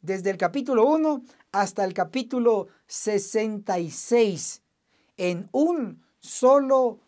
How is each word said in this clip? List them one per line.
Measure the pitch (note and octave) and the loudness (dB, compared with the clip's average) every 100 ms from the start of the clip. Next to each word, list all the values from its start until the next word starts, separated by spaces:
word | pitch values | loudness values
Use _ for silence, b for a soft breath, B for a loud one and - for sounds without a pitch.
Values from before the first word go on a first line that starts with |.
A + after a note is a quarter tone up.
desde | D#3 F#3+ F#3+ | -6 -4 -4
el | F#3+ | -2
capítulo | - C#4 B3+ B3 G#3+ | -2 -2 0 2 4
uno | D#4 D#4 C#4+ B B B | 4 2 -2 B B B
hasta | G3 G3 F#3+ G3 | -2 -2 -2 -4
el | |
capítulo | F#3 F3 C4 B3+ B3+ A#3 G#3+ F3+ b b | -2 -4 -4 -4 0 2 2 -2 b b
sesenta | - - G#3 G3+ A3 A3 G#3+ G#3 F3+ | -8 -2 -2 -2 -4 -4 -6 -4 -4
y | E3+ | -4
seis | - - A#3+ A3 E3+ - - _ _ _ _ _ - | -8 0 2 2 0 -8 -10 _ _ _ _ _ -6
en | F3+ F3 G3+ | -4 -4 -4
un | B3+ D#4+ F4 B3 - _ _ | 0 0 0 -4 -10 _ _
solo | - - B3+ C#4 C4+ C4+ B3 G#3 | -12 2 4 6 4 2 0 -4